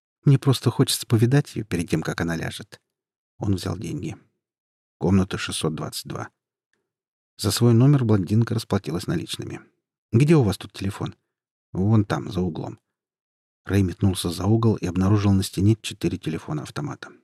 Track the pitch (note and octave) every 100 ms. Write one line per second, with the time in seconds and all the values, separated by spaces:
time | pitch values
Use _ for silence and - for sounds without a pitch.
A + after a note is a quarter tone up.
0 | _ _ D3 C3+ C#3 B2 B2 - C3 -
1 | - A#2 A#2 C#3+ - - - F2 E2+ D#3+
2 | - - E2+ E2 - - - - _ _
3 | _ _ _ - G#2 F#2 F#2 F#2 E3 D#2
4 | - - _ _ _ _ _ _ _ _
5 | F2 F#2+ F#2 - - - D#2+ D#2 D#2 -
6 | - B1 - _ _ _ _ _ _ _
7 | _ _ _ - G#2 - A#2+ A#2 C3+ C#3+
8 | A2+ G#2+ F2 G#2+ A2+ A2+ - G2 - -
9 | - - - - C2 - - _ _ _
10 | _ A#2 D3 D#3+ G#2+ - - - G2 -
11 | - - _ _ _ _ _ F2 G2+ A2
12 | G2+ - - F#2 F2+ D#2+ - - _ _
13 | _ _ _ _ _ _ - G2 F#2 -
14 | G2+ F2+ F2 E2+ G2 A2+ A#2 G2 F2 F2
15 | F#2+ G#2+ G2+ F#2+ F#2+ - G2+ A2 - G#2
16 | E3+ - - D#3+ - D2+ - - D2+ -
17 | - -